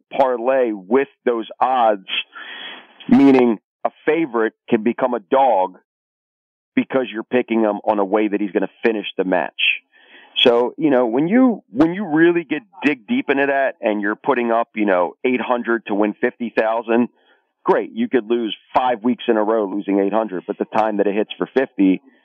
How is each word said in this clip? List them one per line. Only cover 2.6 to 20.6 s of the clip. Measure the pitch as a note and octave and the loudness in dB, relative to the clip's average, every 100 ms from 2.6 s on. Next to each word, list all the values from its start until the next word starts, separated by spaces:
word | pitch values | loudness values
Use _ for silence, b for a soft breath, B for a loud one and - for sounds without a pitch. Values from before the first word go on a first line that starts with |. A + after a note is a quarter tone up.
| B B B - - | B B B -10 2
meaning | A#2+ C#3 C3 B2 G#2 _ _ - | 6 6 6 4 0 _ _ -8
a | - - | -6 -2
favorite | D#3+ D#3 A2+ A2 - - | -2 0 0 -2 -4 -2
can | A#2 | 0
become | A2 A2+ C3 | 0 0 -2
a | A#2+ | -2
dog | G2 C3+ C3+ G2+ F#2 F2+ _ _ _ _ _ _ _ _ _ - | 0 2 2 2 0 -6 _ _ _ _ _ _ _ _ _ -4
because | B2 C3+ A#2 | -2 -2 -4
you're | G#2 | -8
picking | - B2 A#2 A2+ | -4 -2 0 0
him | A2 G#2 G#2+ | 0 0 -2
on | G#2 | 0
a | G2 | 0
way | G#2+ G#2+ | 0 0
that | G2 | -2
he's | G2+ | -2
gonna | G2 F#2+ _ | -2 -4 _
finish | A#2 G#2+ G2 - | -2 -2 -6 -6
the | |
match. | F#2 F2+ C2+ - - - _ b b b b - | -2 -2 -2 -4 -2 -4 _ b b b b 0
So, | B2+ A#2+ B2 - | 2 2 0 -2
you | D3+ | 0
know, | B2+ B2 | 2 2
when | A#2+ E3 | 0 2
you, | A#3 C4 A3 - | 4 2 0 -4
when | A2 E3 | 0 0
you | F#3 G#3+ | 0 -2
really | D#3 E3+ F3 | 2 2 2
get, | C#3 D3 A2 - | -2 -8 -8 -6
dig | C3+ C#3 G#2 | -4 -4 -4
deep | B2 C3+ | -4 -2
into | C#3 C#3 | 0 0
that | C#3 C3 - | 0 -2 -2
and | A#2 G#2 | -4 -2
you're | G2+ G#2+ | -2 -4
putting | - B2 A#2 | -4 -2 0
up, | A2+ A#2 | -2 -4
you | A2 G#2 | -4 0
know, | F#2 E2+ - | 0 0 -4
eight | B2+ B2 | -4 -2
hundred | A2+ B2 A2 A#2 - | -2 -4 -2 -4 -4
to | G#2 | -2
win | G#2+ G2 | -2 -2
fifty | B2 - A#2 - | -4 -4 -8 -2
thousand, | A2 A2+ A2+ A#2 A#2+ _ _ _ _ _ | -2 -2 -2 0 0 _ _ _ _ _
great. | - E3 G2 | -2 -2 -2
You | G#2+ A#2 | -6 -2
could | B2 G#2+ | -2 0
lose | A#2+ A2 - _ C#3+ | -2 -4 -8 _ -2
five | B2+ A#2+ | 0 -2
weeks | A#2+ A#2+ - | -2 -2 0
in | A2 | 0
a | |
row | G#2+ A2+ G2+ | 0 0 -2
losing | G2+ G2 G2 | -4 -2 0
eight | G2 | 0
hundred, | G#2 A2 F2+ - | 0 -2 -6 -8
but | |
the | G2+ | -8